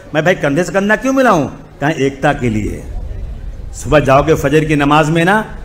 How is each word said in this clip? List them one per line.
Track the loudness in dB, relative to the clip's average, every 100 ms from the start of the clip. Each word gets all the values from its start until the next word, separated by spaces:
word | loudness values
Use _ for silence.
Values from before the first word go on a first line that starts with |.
| -6 -2
मैं | 0
भाई | 2
कंधे | 0 0
से | 0
कंधा | 0 0 0
क्यों | 0
मिलाऊं? | 2 4 2 0 -6 -16 -4
कहा | -2 0
एकता | -2 0 0
के | 0 0
लिए। | -2 -4 -6 -8 -8 -8 -8 -10 -10 -12 -12 -12
सुबह | -10 0 2
जाओगे | 4 4 4 2
फजर | 2 2 2
की | 2
नमाज | 2 4 2
में | 2 2
ना | 2 -2 -10